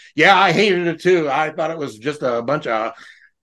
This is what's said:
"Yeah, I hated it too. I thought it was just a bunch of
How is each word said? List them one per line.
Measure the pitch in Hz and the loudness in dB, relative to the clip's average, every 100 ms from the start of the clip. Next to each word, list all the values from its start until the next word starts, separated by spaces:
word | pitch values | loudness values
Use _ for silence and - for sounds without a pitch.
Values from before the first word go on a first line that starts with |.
| - 143 | -10 2
"Yeah, | 175 185 | 4 6
I | 190 | 4
hated | 165 214 180 170 | 2 2 2 -2
it | 160 | -2
too. | 180 175 147 | 2 2 2
I | 139 156 | -2 -4
thought | 151 160 | -4 -6
it | 165 | -6
was | 135 107 | -10 -8
just | 131 143 | -10 -4
a | 135 117 | -4 -4
bunch | 120 151 131 | -2 -4 -2
of | 110 113 - - - _ _ | -4 -4 -10 -20 -20 _ _